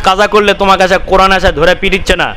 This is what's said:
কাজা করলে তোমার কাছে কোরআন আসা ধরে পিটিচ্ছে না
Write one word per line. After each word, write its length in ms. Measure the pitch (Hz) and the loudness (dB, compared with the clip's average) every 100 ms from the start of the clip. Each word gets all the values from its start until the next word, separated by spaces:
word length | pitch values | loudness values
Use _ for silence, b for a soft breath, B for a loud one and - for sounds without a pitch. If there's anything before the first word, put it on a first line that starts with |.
কাজা 220 | 190 190 208 | -2 0 0
করলে 280 | 208 208 | 0 0
তোমার 240 | 196 196 190 | 0 2 2
কাছে 200 | 185 185 - | 2 0 0
কোরআন 260 | 185 190 | 2 2
আসা 200 | 190 185 | 2 0
ধরে 220 | 143 170 | 0 0
পিটিচ্ছে 420 | 180 190 185 - 180 | 0 -2 -2 -2 -2
না 180 | 139 | -4